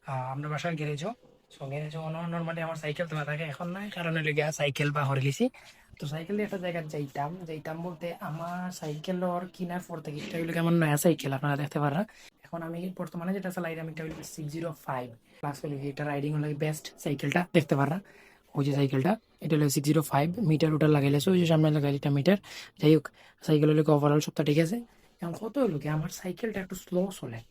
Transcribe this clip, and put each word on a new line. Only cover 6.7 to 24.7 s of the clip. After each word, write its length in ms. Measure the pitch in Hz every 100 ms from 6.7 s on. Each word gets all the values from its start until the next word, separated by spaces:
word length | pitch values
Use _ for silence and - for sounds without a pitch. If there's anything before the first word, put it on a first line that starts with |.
| 170 156
যাইতাম, 380 | 156 143 147 143 180 170
যাইতাম 280 | 156 156 160 175
বলতে 200 | 170 175 170 190
আমার 300 | 156 170 175 180 180
সাইকেল 400 | 156 151 156 180 180
ওর 120 | 175 180 -
কিনার 260 | 180 175 180
পর 100 | 165 156
থেকে, 120 | 147 -
এটা 100 | 170
হইলো 120 | 165
গিয়া 100 | 165 165
আমার 100 | 170
নয়া 140 | 156 147
সাইকেল, 280 | 175 151 143 135
আপনারা 180 | 147 143
দেখতে 180 | 147 160
পারেন। 200 | 147 143 220 - - _ -
এখন 140 | 165 165
আমি 120 | 170 180 180
বর্তমানে 320 | 170 175 170 196
যেটা 120 | 185 180
চালাইতাম, 300 | 170 160 160
এটা 100 | 160
হইলো 120 | 160 156 143
সিক্স 160 | - 147 156
জিরো 140 | 165 156 -
ফাইভ, 220 | 131 123 117 _ -
প্লাস 180 | 147 143
হইলো 140 | 160 139
গিয়া 100 | 143
এটা 100 | 139 147
রাইডিং 200 | 143 143 151
হলো 100 | 147 147
বেস্ট 220 | 156 156 - -
সাইকেলটা, 380 | - 143 147 170 180 175
দেখতে 180 | 143 143
পারেন। 200 | 139 175 - - - _ _ -
ওই 60 | 143
যে 60 | 139
সাইকেলটা, 320 | 139 135 131 - _ _
এটা 100 | 165 156
হলো 120 | 147 143
সিক্স 120 | 143
জিরো 120 | 156 151
ফাইভ, 160 | 139 151 180 185
মিটার 220 | 151 160 156
ওটার 160 | 151 151
লাগাইলে 220 | 139 147
আছে, 100 | 139
ওই 60 | 185
যে 60 | 170
সামনে 180 | 160 156 151
লাগাইলে 200 | 143 139
একটা 120 | 147 143
মিটার। 200 | 135 196 - - - _
যাই 120 | 151 156
হোক, 100 | - _ - _ -
সাইকেল 200 | 151 151
হলো 100 | 151 156 147
overall 260 | 143 147 -
সবটা 180 | - 147
ঠিক 100 | 151
আছে। 120 | 165